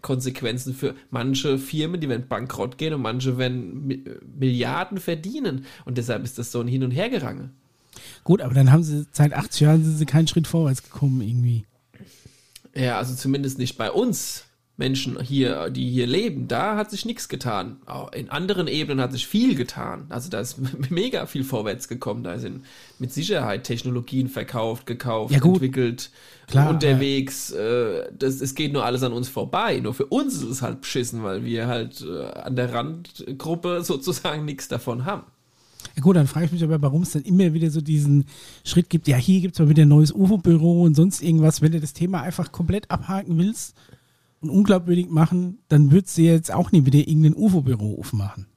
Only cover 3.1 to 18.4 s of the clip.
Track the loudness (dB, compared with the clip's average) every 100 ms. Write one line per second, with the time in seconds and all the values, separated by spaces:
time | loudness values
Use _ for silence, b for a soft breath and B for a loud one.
3.1 | -4 -2 -2 -2 -4 -8 -10 -8 -8 -10
4.1 | -18 -18 -4 -2 0 -2 -4 -6 -6 -6
5.1 | -6 -6 -6 -4 -6 B B -8 -6 -4
6.1 | -6 -6 -10 -8 -6 -2 -2 -2 -2 -2
7.1 | -4 -6 -10 -14 _ _ _ B B B
8.1 | B 2 2 4 4 8 6 4 -4 -6
9.1 | 2 2 2 -6 2 6 6 4 0 0
10.1 | 2 2 0 0 0 0 -2 -6 -2 0
11.1 | 0 -2 0 0 0 -4 _ _ _ b
12.1 | b b b b b _ -4 -2 -2 -4
13.1 | -6 -2 -2 -2 -4 -6 -4 -2 0 0
14.1 | -2 -6 -12 _ _ _ -6 -4 -4 -4
15.1 | -8 -4 0 0 -2 -6 -4 -2 -2 0
16.1 | 0 -2 -6 -4 -4 -2 -2 -4 -6 -8
17.1 | -10 -10 -8 -6 -6 -6 -12 -14 -14 -12
18.1 | -12 -10 -8